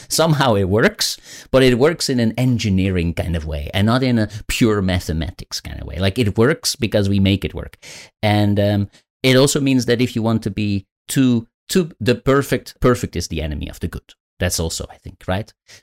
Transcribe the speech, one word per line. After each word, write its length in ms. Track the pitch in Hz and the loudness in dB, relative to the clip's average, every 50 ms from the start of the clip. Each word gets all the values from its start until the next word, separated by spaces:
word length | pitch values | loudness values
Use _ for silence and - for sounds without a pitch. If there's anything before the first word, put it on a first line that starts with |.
| - - | -14 -8
somehow 440 | - - 156 170 156 135 143 131 113 | -2 0 2 2 2 2 2 2 2
it 140 | 101 98 90 | 2 2 2
works, 480 | 95 107 131 202 214 - - - - - - - - - - - | 2 2 2 2 0 0 -6 -6 -6 -8 -14 -20 -20 -20 -14 0
but 120 | - 131 131 | 2 4 6
it 160 | 127 123 113 | 6 4 4
works 320 | 127 156 175 - - - | 4 2 2 0 -2 -2
in 100 | 139 120 | 0 2
an 140 | 117 110 110 | 2 0 0
engineering 800 | - 127 131 123 110 101 110 98 95 92 98 92 90 85 85 80 | 0 0 2 2 2 2 2 2 2 2 2 0 0 0 -2 -2
kind 220 | - 87 85 82 | -4 -4 -4 -4
of 100 | 82 78 | -4 -4
way 240 | 78 73 73 73 - - | -4 -6 -6 -8 -6 -2
and 140 | 98 101 | 0 2
not 160 | 107 113 131 131 | 2 2 2 2
in 160 | 131 123 113 | 2 2 2
a 100 | 107 104 - 107 - _ | 0 0 -4 -12 -10 _
pure 340 | - - 127 113 107 104 98 | -2 0 2 2 2 2 0
mathematics 800 | 92 90 90 - - 85 80 78 - - - - _ - - - | 0 0 -2 -2 -4 -4 -4 -4 -6 -8 -14 -16 _ -12 -12 -12
kind 180 | - 71 69 | -12 -14 -12
of 60 | 67 | -12
way. 100 | 67 69 76 | -12 -8 -2
Like, 200 | 92 95 92 - | -2 -2 0 0
it 180 | 127 104 95 | -2 0 2
works 400 | - 113 131 170 - - - - | 2 2 2 2 0 -2 -6 -4
because 320 | - 135 104 - 110 101 98 | -2 -4 -2 0 0 2 2
we 120 | 101 101 | 2 2
make 220 | 98 95 98 95 - | 4 2 2 2 -2
it 120 | 80 - | -4 -8
work. 240 | - - - - _ - - - - - - _ _ - | -8 -12 -12 -16 _ -20 -20 -20 -20 -20 -20 _ _ 0
And, 380 | 107 104 104 104 104 101 101 | 0 2 2 2 2 2 2
um, 300 | 101 101 104 101 101 98 _ - _ _ _ _ - | 2 2 2 0 -2 -4 _ -20 _ _ _ _ 0
it 120 | 131 131 | 2 4
also 260 | 127 135 143 - 156 139 | 4 4 4 2 0 0
means 240 | 139 135 131 117 | 2 2 0 2
that 160 | 123 120 113 127 | 0 0 0 0
if 120 | 123 - | -2 -2
you 60 | 117 | -2
want 220 | 107 113 113 110 - | -2 0 0 0 -2
to 80 | 113 | -4
be 340 | 95 - 107 104 101 101 - _ _ _ _ - | -4 -4 -4 -2 -2 -4 -6 _ _ _ _ -6
too, 400 | - 139 131 127 123 117 113 _ _ _ _ _ | 0 2 2 2 2 0 -2 _ _ _ _ _
too, 220 | - 185 185 160 - _ | 0 0 0 -2 -6 _
the 140 | 107 104 127 | 0 0 0
perfect, 640 | 120 _ - 135 139 139 - - 120 - - - _ | 0 _ 0 2 2 2 0 -4 -6 -6 -10 -14 _
perfect 360 | - 131 123 - - - - | 2 2 2 2 -2 -8 -6
is 120 | - 90 - | -8 -8 -6
the 120 | - 78 | -6 -6
enemy 300 | 73 80 73 73 76 - | -6 -6 -6 -8 -8 -10
of 100 | - - | -12 -10
the 80 | - 85 | -10 -10
good. 240 | - - _ _ - _ _ _ _ _ | -10 -10 _ _ -20 _ _ _ _ _
That's 220 | 95 92 - - | -4 -4 -2 -2
also, 240 | 85 82 - - - - | -4 -4 -6 -8 -10 -12
I 80 | - _ | -16 _
think, 260 | _ - 92 _ - | _ -20 -20 _ -8
right? 240 | - 92 95 110 - - _ _ _ - - | -6 -6 -6 -6 -10 -16 _ _ _ -20 -12